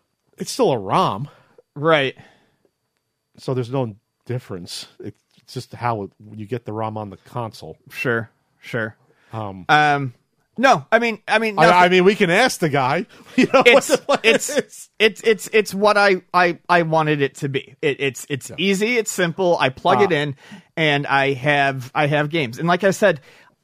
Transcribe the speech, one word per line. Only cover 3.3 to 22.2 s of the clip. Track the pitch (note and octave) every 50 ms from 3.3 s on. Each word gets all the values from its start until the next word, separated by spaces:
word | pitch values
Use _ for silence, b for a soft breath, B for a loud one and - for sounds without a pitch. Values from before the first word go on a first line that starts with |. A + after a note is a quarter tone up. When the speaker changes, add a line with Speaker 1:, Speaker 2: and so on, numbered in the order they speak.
| _
Speaker 1:
So | - - - C3
there's | B2+ A#2+ A2+
no | C3 C3+ B2+ A2 G2 _ _ _ _ _ _
difference. | - A#2+ B2+ - - G2+ F2 F2 - - - - - _ -
It, | - - - _ _ _ _
it's | _ _ - -
just | C3 - - -
how | - B2 A#2+ A#2 G#2 G2
it, | F2+ _ _ G#2+ G#2+ G#2+
you | A2 G#2+
get | G2 B2+ A#2 -
the | G#2 G#2+
rom | A2 A2 A2 G#2+
on | G#2+ G#2+ G2+
the | F#2+
console. | - _ - - B2 A#2 A2 - - - D#2+ - _ _ -
Speaker 2:
Sure, | - - - C3 A#2 A2+ A2 - _ _ _ _ _ _
sure. | - - - A#2+ A2 A2 - _ _ b b b b b
Speaker 1:
Um, | - A2 G#2+ G2+ F#2+ F#2+ F2
Speaker 2:
Um, | - D#3 D3+ D3+ D3 C#3+ C#3+ C#3 B2+ - _ _ _ _ _ _ _ - -
no, | B3 C4+ A3 D#3 C3+ -
I | A3+ A#3
mean, | A#3+ A#3 A3 - -
I | - G3+ A3
mean, | A3+ A3 G3+
Speaker 1:
I, | E3+ D#3+
I | E3+
Speaker 2:
nothing | F3 F3+ F3+ F3+
Speaker 1:
mean, | F#3 F#3 F3+
we | G3 G#3+
can | - G3+ E3+
ask | F3 G#3 B3+ B3+ - -
the | F3+ D#3
guy. | C3 C#3+ C3 B2+ D3 F3 A3 _ - -
<laughs> | - - -
You | B3+ B3+ -
know, | - C4+
what | -
Speaker 2:
It's, | A#3+ B3 C4 -
Speaker 1:
the | - C#4+
plan | - - - C#4 - -
Speaker 2:
it's, | A3 A3 - - - D4
Speaker 1:
is. | C4+ - _ - - - _ _ -
Speaker 2:
it's, | G#3 A3 F3+ - -
it's, | A3+ A3 - - -
it's | - A3 G3 - F#3+
what | G3 G#3 G#3 G#3
I, | G3+ G3+ G3+ F#3 F3+ - -
I, | - F3+ F3+ F3 E3+ - _ -
I | F3 F3 E3
wanted | D#3+ D#3 D#3+ D#3 D3+ D3+ D3 C#3
it | C3+ -
to | - D3+ C3+
be. | C3 C3+ - - - -
It, | - D3 C3 -
it's, | C#3 C#3 A#2+ - - -
it's | C#3+ B2+ - -
Speaker 1:
Yeah. | - -
Speaker 2:
easy, | F3 G3 G3 F#3 G#3+ A#3 B3
it's | A3+ G#3+ -
simple. | - - F3+ E3+ D#3+ - F#3+ F3 E3+ -
I | D3 C3
plug | C3+ - - F3 F#3+ G#3 G3+
it | F#3
Speaker 1:
Ah. | E3
Speaker 2:
in, | C#3+ D3 D3 C#3 B B B G#3 F#3+ B B B
and | - D#3+ D3+ C#3+ C#3+ C#3+
I | - C#3 C#3 C3+ C#3 C#3
have, | B2 C3 D3+ D3 C#3+ C#3 C#3 C3+ C3+ A#2+ - -
I | D#3 D3+
have | C#3+ D3+ D3